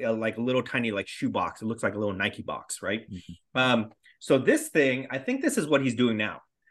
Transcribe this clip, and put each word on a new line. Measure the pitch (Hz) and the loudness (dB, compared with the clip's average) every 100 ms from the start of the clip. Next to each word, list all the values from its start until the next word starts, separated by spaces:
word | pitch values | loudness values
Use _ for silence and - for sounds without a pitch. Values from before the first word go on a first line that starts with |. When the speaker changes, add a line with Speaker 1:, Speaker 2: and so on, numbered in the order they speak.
Speaker 1:
a, | 123 | 0
like, | 113 110 113 | 0 0 -2
a | |
little | 120 127 | 0 0
tiny, | 120 127 117 | 0 -2 -2
like, | 101 95 | -2 -4
shoebox. | - 135 110 85 - | -4 -2 0 -2 -4
It | 110 | -6
looks | 117 | -2
like | 107 104 | -2 -2
a | |
little | 104 | -2
Nike | 95 101 - | -2 -2 -4
box, | 98 78 - - | -8 -10 -10 -8
right? | 92 107 - | -4 -6 -6
Speaker 2:
Mm-hmm. | 92 - 87 _ 127 | -14 -14 -20 _ 0
Speaker 1:
Um, | 127 120 107 - _ _ | 2 2 0 -8 _ _
so | - 135 | 2 4
this | 139 302 - | 6 2 2
thing, | 160 131 127 131 | 2 4 2 -4
I | 135 | -6
think | 247 269 | -4 -2
this | 294 - | 0 0
is | 151 | 2
what | 139 | 2
he's | 135 113 | 4 2
doing | 123 110 | 2 2
now. | 107 82 - _ _ | -2 -6 -16 _ _